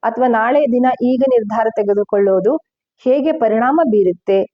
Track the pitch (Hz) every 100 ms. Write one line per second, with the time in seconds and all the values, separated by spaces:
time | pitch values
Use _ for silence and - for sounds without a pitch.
0 | 226 226 254 226 226 285 285 247 254 -
1 | 240 254 269 247 208 214 220 220 202 202
2 | 202 202 196 190 190 311 _ _ _ _
3 | 254 277 285 311 226 220 247 302 320 208
4 | 185 175 - 196 -